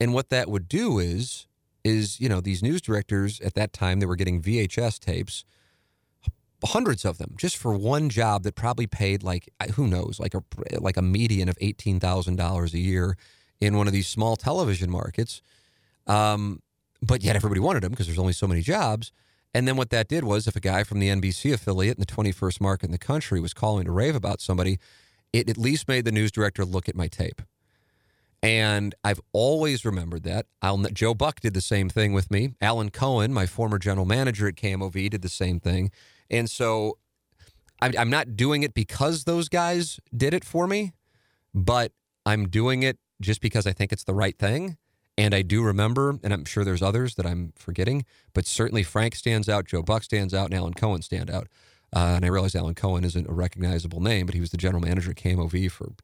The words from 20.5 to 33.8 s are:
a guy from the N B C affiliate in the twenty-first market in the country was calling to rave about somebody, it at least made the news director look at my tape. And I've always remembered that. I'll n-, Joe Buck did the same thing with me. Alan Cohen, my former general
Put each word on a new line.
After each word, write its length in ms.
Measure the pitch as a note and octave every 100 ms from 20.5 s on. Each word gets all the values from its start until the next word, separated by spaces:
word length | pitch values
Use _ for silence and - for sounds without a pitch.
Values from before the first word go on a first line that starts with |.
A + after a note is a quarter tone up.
| F#2+
a 40 |
guy 220 | F#2+ F#2
from 160 | G#2 G2+
the 100 | G2
N 120 | G2
B 100 | F#2+
C 220 | F2 C#3+
affiliate 440 | B2 - F#2 G2+ B2
in 40 |
the 60 | G2+
twenty-first 540 | - G#2 - F#2+ -
market 260 | G2 F#2+ E2+
in 60 |
the 60 | E2+
country 400 | - D3+ - F#2
was 160 | F2
calling 300 | - A2 G#2
to 80 | F2
rave 240 | F2+ C#3 C#3+
about 240 | G2 -
somebody, 400 | - F2+ F#2 F#2+ _ - _ _ _
it 160 | A2+ A#2
at 80 | A2+
least 300 | A#2+ D3+ -
made 180 | B2+
the 60 | A#2
news 220 | G#2+ G#2+
director 320 | - G2+ -
look 240 | F2+ F#2 -
at 80 | F2+
my 100 | E2+
tape. 360 | - E2+ - - _ _ _ _ _ _ _ _ _
And 520 | A2 A2+ G#2+ G#2 G2+ -
I've 180 | G#2 F#2 -
always 520 | G#2 B2+ D#3 D#3 B2+
remembered 380 | A2+ F#2+ E2+ E2+
that. 220 | F2 F#2+ - _
I'll 220 | F#2+ G2
n-, 100 | G2+
Joe 200 | G2 A2
Buck 260 | A2 D3+ -
did 140 | A2+
the 60 | F#2+
same 280 | - G2+ F#2
thing 240 | A2 G#2
with 180 | G2 F2+
me. 240 | G2+ C3 -
Alan 300 | G#2 A#2 G#2
Cohen, 420 | - C3+ A#2+ A2
my 140 | B2 F#2
former 320 | - A2+
general 280 | G2+